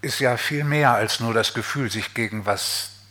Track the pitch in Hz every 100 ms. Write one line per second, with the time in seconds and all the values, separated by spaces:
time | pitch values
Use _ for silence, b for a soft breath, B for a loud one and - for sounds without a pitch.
0 | 143 - 131 120 - 147 147 151 139 117
1 | 110 - 117 113 107 120 - 143 123 110
2 | - - 110 107 101 101 - - - -
3 | -